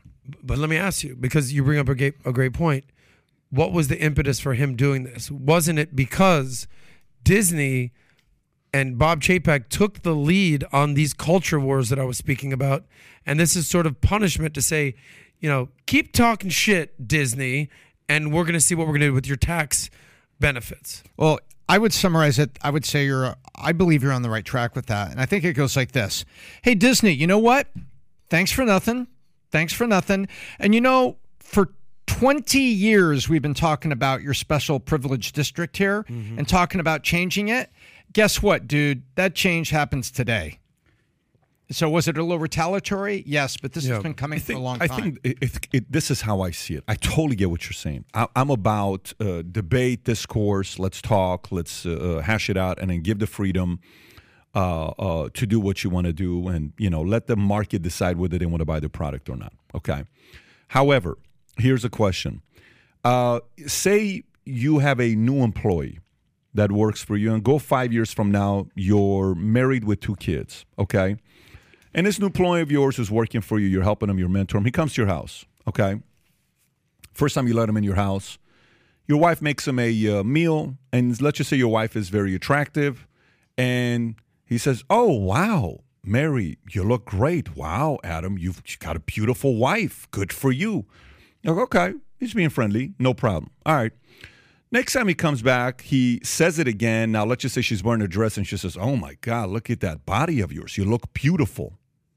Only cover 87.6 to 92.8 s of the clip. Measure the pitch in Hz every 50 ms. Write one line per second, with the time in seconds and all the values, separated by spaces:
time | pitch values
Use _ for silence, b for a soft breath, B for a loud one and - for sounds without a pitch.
87.6 | 69 78 85 110 147 160 139 - - 85 85 80 85 92 101 92 82 92 87 -
88.6 | - - - - - - 85 78 - - - 107 107 110 123 - - 139 123 107
89.6 | 117 139 185 233 202 131 - - - - - 104 101 85 - - - 135 127 131
90.6 | 185 226 214 156 98 b b b b b b b b b b b - 156 165 185
91.6 | 247 - - - 175 190 196 294 - - - - - 226 - 226 175 151 - -
92.6 | 117 104 101 117